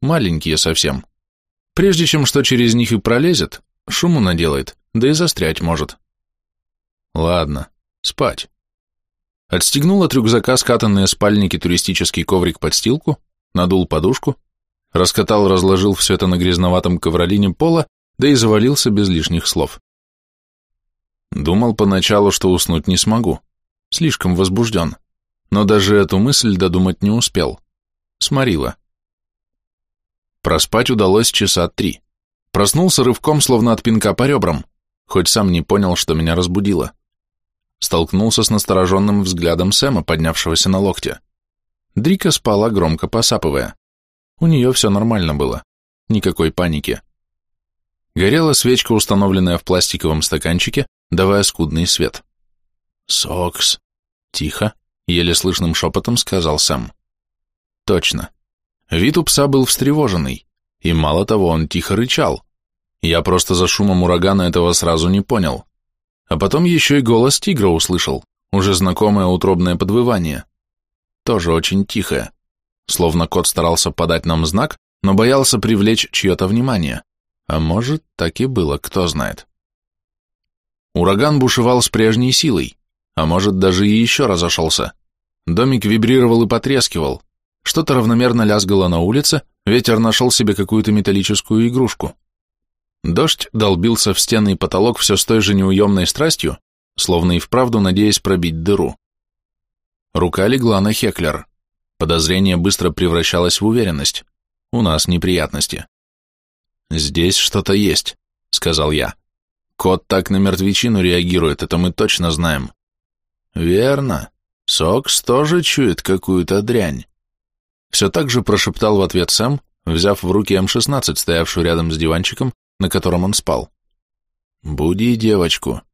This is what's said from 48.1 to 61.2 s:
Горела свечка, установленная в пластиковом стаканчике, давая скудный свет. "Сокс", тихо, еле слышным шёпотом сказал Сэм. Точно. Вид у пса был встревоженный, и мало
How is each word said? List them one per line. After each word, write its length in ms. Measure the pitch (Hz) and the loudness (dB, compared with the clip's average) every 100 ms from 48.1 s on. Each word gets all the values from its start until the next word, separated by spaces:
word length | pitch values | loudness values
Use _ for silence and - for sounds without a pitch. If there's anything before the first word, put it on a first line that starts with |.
| - | -2
Горела 380 | 95 147 160 | 0 2 2
свечка, 400 | 135 123 120 - | 0 2 0 2
установленная 640 | 110 - 101 101 95 90 85 | 0 2 0 2 2 0 -2
в 60 | |
пластиковом 580 | - 90 85 87 82 78 | 0 -2 0 -4 -2 -2
стаканчике, 640 | 78 78 87 87 - - 139 _ _ | -2 -4 -2 -2 -2 -4 -6 _ _
давая 320 | 87 95 101 | 0 2 2
скудный 420 | 98 - 82 78 90 | 0 -2 -4 -2 -2
свет. 380 | - 71 - _ _ _ _ _ _ _ _ _ | 0 -2 -6 _ _ _ _ _ _ _ _ _
"Сокс", 760 | - - 92 87 - - - _ _ _ _ _ | -6 -4 -4 -4 -2 -4 -4 _ _ _ _ _
тихо, 420 | - 76 - 104 - _ _ - | -8 -8 -4 -4 -6 _ _ -4
еле 260 | 85 85 | 0 0
слышным 400 | 85 92 90 85 | 0 -2 -2 -2
шёпотом 440 | 80 85 98 - 117 | -2 -2 -4 -2 -4
сказал 420 | - 98 80 73 | -2 -2 -2 -2
Сэм. 320 | - 71 58 - _ _ _ _ _ _ _ _ - | -2 -2 -6 -16 _ _ _ _ _ _ _ _ -2
Точно. 440 | 92 - - - _ _ _ _ _ _ | -2 0 -6 -10 _ _ _ _ _ _
Вид 280 | 82 107 156 | 0 0 0
у 60 | |
пса 240 | 160 - 143 | 0 0 2
был 180 | 135 131 | 2 0
встревоженный, 800 | - 131 151 139 92 69 65 _ _ _ _ | 0 0 0 0 -2 -4 -8 _ _ _ _
и 120 | 82 | -2
мало 320 | 82 76 78 | 0 2 0